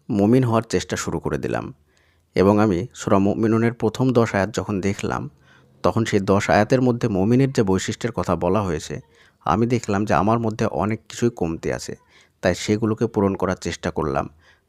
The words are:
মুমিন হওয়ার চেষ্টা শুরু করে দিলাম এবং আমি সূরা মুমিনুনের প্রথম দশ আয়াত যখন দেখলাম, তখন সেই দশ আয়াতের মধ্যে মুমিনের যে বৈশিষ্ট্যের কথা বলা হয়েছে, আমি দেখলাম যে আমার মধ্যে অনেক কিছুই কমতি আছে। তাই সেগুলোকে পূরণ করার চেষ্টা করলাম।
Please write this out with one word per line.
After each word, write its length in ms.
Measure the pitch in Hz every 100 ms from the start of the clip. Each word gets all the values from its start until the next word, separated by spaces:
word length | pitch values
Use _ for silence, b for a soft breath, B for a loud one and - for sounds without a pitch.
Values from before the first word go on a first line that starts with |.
| -
মুমিন 340 | 107 104 127
হওয়ার 200 | 120 113 113
চেষ্টা 260 | 90 - -
শুরু 240 | - 82
করে 180 | - 69
দিলাম 360 | 64 58 60 - _ _ _ _ _ 101
এবং 240 | 95 104
আমি 280 | 107 87 123
সূরা 240 | - - 98
মুমিনুনের 560 | 98 - 110 113 117
প্রথম 400 | 117 110 - 131
দশ 220 | 123 113 101
আয়াত 140 | 95 120
যখন 260 | 117 101
দেখলাম, 480 | 98 101 - 62 139 _ b b b _
তখন 220 | 90 113 110
সেই 140 | 107
দশ 300 | 95 98 -
আয়াতের 320 | 85 104 131
মধ্যে 260 | 127 120 120
মুমিনের 440 | 95 101 123 135
যে 120 | 135
বৈশিষ্ট্যের 480 | 98 95 - - 120
কথা 240 | 101 87 85
বলা 260 | 87 101
হয়েছে, 400 | 95 78 - 73 - b b b -
আমি 220 | 101 117
দেখলাম 380 | 123 - 98 104
যে 80 |
আমার 260 | 78 98 117
মধ্যে 260 | 110 110 113
অনেক 340 | 67 101 110 -
কিছুই 200 | - 120
কমতি 420 | - 82 82 76
আছে। 240 | 62 - - _ b b _
তাই 140 | 95 87
সেগুলোকে 520 | - 107 110 107 113
পূরণ 280 | 110 98 95
করার 200 | 92 90
চেষ্টা 360 | 87 - 87
করলাম। 380 | 82 76 69 67 _ b b